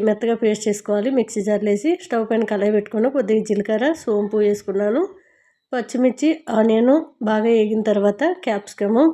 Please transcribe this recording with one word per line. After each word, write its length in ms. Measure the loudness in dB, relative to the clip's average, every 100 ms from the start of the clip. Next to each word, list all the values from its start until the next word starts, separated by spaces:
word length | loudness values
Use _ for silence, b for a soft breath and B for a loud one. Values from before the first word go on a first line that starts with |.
| 2
మెత్తగా 280 | 0 -2 0
పేస్ట్ 240 | 0 0 -2
చేసుకోవాలి. 420 | -4 -2 -2 0 -2
మిక్సీ 240 | -2 -4 -2
జార్లో 240 | 0 0
వేసి 180 | 0 0 -2
స్టవ్ 220 | -2 -4 -2
పైన 160 | -2 -2
కళాయి 220 | 0 0 0
పెట్టుకుని 340 | -2 -2 0 0
కొద్దిగా 260 | 0 0 0
జీలకర్ర, 400 | -2 0 0 0 -2
సోంపు 340 | -2 -2 0 0
వేసుకున్నాను. 580 | 0 0 -4 -2 -2 -2 -4 b b b b b _
పచ్చిమిర్చి, 580 | -8 -4 0 0 2 0 0 -2 2
ఆనియన్ 360 | 2 4 4 2 0 _ -2
బాగా 200 | 0 2 2
వేగిన 260 | 2 0 0
తర్వాత 320 | 2 2 0 -2 -2 -4
క్యాప్సికమ్, 540 | -6 -8 -6 0 2 2